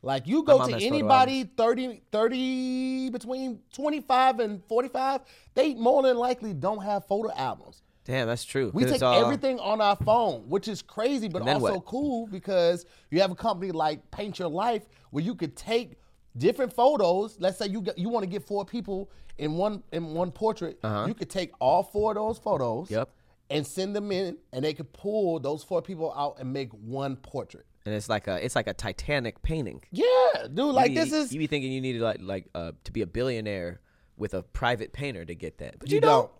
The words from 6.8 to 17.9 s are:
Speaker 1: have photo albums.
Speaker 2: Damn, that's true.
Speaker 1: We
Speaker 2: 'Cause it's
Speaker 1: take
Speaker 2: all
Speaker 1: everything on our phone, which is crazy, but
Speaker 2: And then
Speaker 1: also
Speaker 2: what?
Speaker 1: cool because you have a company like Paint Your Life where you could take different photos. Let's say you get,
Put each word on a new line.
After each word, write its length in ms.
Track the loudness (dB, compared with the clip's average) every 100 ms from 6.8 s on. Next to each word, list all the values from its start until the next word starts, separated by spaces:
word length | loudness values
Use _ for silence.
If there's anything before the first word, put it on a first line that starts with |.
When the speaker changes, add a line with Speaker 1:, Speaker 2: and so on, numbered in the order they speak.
Speaker 1:
have 240 | -2 -4 0
photo 280 | -2 -2 -4
albums. 480 | -4 -6 -12 -20 _ _ -4
Speaker 2:
Damn, 220 | -2 0
that's 180 | -2 -2
true. 260 | -2 0
Speaker 1:
We 100 | 2
Speaker 2:
'Cause 80 | 2
it's 60 | 4
Speaker 1:
take 20 | 6
Speaker 2:
all 140 | 6
Speaker 1:
everything 380 | 4 2 0 -2
on 220 | -2 2
our 160 | 2 2
phone, 500 | 4 4 4 -2 -2
which 220 | -4 -2
is 120 | -10
crazy, 460 | -10 -2 0 0 -2
but 120 | -2
Speaker 2:
And 100 | 0
then 60 | 2
Speaker 1:
also 160 | 2 0
Speaker 2:
what? 100 | -4
Speaker 1:
cool 420 | -4 -2 -4 -6
because 580 | -10 -2 2 4 2 -4 _ _
you 80 | 2
have 120 | 2
a 40 | 2
company 360 | -2 -2 -4
like 360 | 0 0 -2 _
Paint 300 | -10 -8 -6
Your 80 | -4
Life 400 | -2 -2 -2 -6 _ _
where 100 | -4
you 120 | -4 -4
could 220 | -6 -8
take 400 | -4 -2 -2 -14 _ _ _ 0
different 340 | 2 2 -2
photos. 640 | 4 4 6 2 2 -2 -2
Let's 200 | -2 -2
say 100 | -4
you 140 | -4
get, 180 | -6